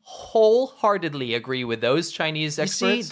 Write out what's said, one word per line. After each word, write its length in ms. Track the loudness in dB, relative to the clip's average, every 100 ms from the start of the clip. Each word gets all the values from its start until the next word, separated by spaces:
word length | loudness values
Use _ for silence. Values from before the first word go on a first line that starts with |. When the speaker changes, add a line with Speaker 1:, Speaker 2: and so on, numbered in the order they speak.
Speaker 1:
wholeheartedly 1300 | -20 -20 -4 4 6 4 2 0 0 0 -2 -4 -2
agree 300 | -4 -2 -4
with 160 | -2 0
those 300 | 2 2 0
Chinese 460 | -4 -4 -2 -4 -2
Speaker 2:
You 40 |
Speaker 1:
experts. 420 | -2 0 0 0
Speaker 2:
see, 20 | 2